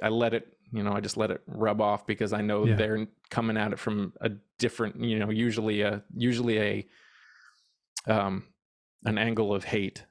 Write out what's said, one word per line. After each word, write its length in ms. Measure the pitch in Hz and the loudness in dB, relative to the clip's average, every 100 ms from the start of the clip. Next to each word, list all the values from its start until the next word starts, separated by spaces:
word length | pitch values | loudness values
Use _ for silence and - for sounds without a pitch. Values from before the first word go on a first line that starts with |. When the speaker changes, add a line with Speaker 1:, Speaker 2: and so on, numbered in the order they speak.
Speaker 1:
I 60 | 110 | 0
let 240 | 113 117 | 2 2
it, 240 | 110 - _ - | 0 -4 _ -8
you 100 | 110 | -2
know, 80 | 101 | 0
I 60 | 101 | 0
just 160 | 104 110 | -2 -2
let 160 | 107 | -2
it 100 | - - | -2 -8
rub 320 | 110 107 104 | 0 2 4
off 240 | 107 101 - | 2 0 -2
because 280 | 104 107 | -2 0
I 80 | 107 | 0
know 240 | 107 104 110 | 0 2 4
Speaker 2:
Yeah. 100 | 107 | 4
Speaker 1:
they're 320 | 110 107 110 _ _ | 2 0 -4 _ _
coming 260 | - 113 110 | -2 0 0
at 160 | 104 | -2
it 80 | - | -2
from 320 | - 104 95 - | -2 -2 -4 -4
a 100 | 110 101 _ - | -6 -6 _ -4
different, 440 | 120 - 107 - | -4 0 -4 -2
you 180 | 117 110 | -2 0
know, 100 | 104 | 0
usually 520 | 110 117 110 110 104 | 2 2 0 0 2
a, 220 | 104 104 - - | 0 -2 -8 -2
usually 440 | 120 120 120 107 | 0 2 2 2
a, 280 | 104 104 - _ - - - - - _ _ _ _ - - | 2 -2 -6 _ -20 -20 -20 -20 -20 _ _ _ _ -10 0
um, 380 | 107 98 95 - _ _ _ _ _ - | 0 0 -4 -10 _ _ _ _ _ -2
an 120 | 107 | 0
angle 360 | 113 113 104 | 0 0 0
of 120 | 98 - | -2 -2
hate, 400 | 110 98 - - | -2 -2 -8 -20